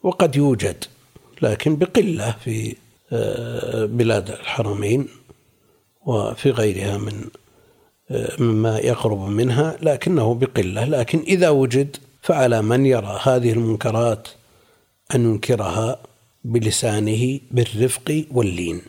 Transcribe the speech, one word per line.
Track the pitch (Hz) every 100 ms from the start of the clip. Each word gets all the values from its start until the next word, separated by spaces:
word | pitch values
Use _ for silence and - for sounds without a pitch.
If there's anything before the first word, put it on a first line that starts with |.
وقد | - - 170 135
يوجد، | 143 117 95 85 - _ _ - _ -
لكن | 117 104 151 151
بقلة | 180 247 208 165 110 107
في، | - 110 110 - _ _ _
آه، | 117 107 104 117 120 - 113
بلاد | 107 117 113 107 95
الحرمين | - - - 107 101 101 123 139 - _ - _ _ _ _ _ _ -
وفي | 117 104 113 139
غيرها | 117 107 92 98 101
من، | 104 104 - - _ _ _ _ _ _ _
آه، | 123 117 -
مما | 120 110 113 110
يقرب | 123 120 117 104 95
منها، | 104 123 120 156 160
لكنه | 160 139 - 175 110
بقلة. | 120 127 - 90 101
لكن | 120 147 117 160
إذا | 156 185 175
وجد، | 143 127 123 139 - - _
فعلى | - 160 131 113
من | 107 123 135
يرى | 123 101 98
هذه | 139 127 120
المنكرات | 113 113 110 120 113 117 107 - - _ _ _ _ _ _ _
أن | 127
ينكرها | 117 110 - 120 95 90 113 127 - _ _ _
بلسانه | 120 117 110 - 120 107 107 110 123 135 -
بالرفق | 123 117 104 127 - - 151 156
واللين | 123 104 87 87 85